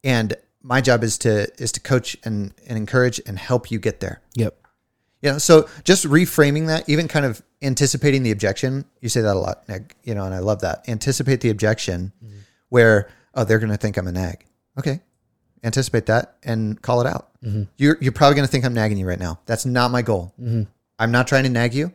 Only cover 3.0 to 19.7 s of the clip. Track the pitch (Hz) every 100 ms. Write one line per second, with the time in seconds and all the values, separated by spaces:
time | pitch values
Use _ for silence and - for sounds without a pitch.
3 | 123 120 - 95 - 123 - 113 107 -
4 | 95 - _ - 107 _ _ _ _ _
5 | _ _ 143 143 - 160 - - - 185
6 | 156 147 180 - 143 147 160 160 - 151
7 | 160 - 139 107 _ _ 139 127 139 131
8 | 147 135 123 101 104 98 131 135 - _
9 | 117 120 107 95 90 - - 95 - -
10 | - 104 95 92 98 104 87 - - 113
11 | - 131 131 131 120 107 107 110 - 87
12 | 92 _ 113 101 - _ _ 123 113 107
13 | 104 - _ 131 104 110 110 107 107 101
14 | 90 87 90 87 _ _ _ 135 139 139
15 | _ _ _ _ _ _ 117 120 127 117
16 | - 113 - _ - 113 107 110 - 123
17 | 123 - - _ 117 107 101 _ 143 156
18 | 127 - 143 143 135 135 123 117 107 101
19 | 92 90 90 90 - 113 131